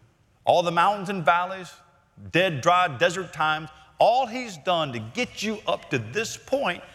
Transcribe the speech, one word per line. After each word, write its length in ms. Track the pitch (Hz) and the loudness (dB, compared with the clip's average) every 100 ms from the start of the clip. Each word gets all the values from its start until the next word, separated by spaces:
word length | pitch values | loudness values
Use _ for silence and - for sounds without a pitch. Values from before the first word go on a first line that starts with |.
| _ _ _ _ - | _ _ _ _ 2
all 160 | 160 | 2
the 100 | 175 | 2
mountains 380 | 170 180 208 185 | 2 2 2 -4
and 160 | 196 160 | -4 2
valleys, 480 | 175 180 190 175 - _ _ _ - 101 | 2 0 -8 -14 -20 _ _ _ -20 -4
dead, 300 | 160 190 147 | 0 2 2
dry, 260 | 147 175 180 | 4 4 4
desert 460 | 123 175 180 175 | 2 0 0 -8
times, 360 | - 156 156 160 - - - | -2 -2 -2 -6 -18 -8 2
all 300 | 170 240 254 | 4 4 0
He's 300 | 240 240 170 | -4 -8 -6
done 360 | 156 170 151 | 0 0 0
to 60 | 120 | -4
get 420 | 110 214 247 - | -8 -4 -6 -4
you 160 | 208 214 - | -6 -4 -2
up 220 | 196 - | -4 -2
to 80 | 139 | -4
this 400 | 107 196 220 - | -4 -6 -6 -8
point, 460 | - 269 233 175 - | -4 -2 -2 -4 -8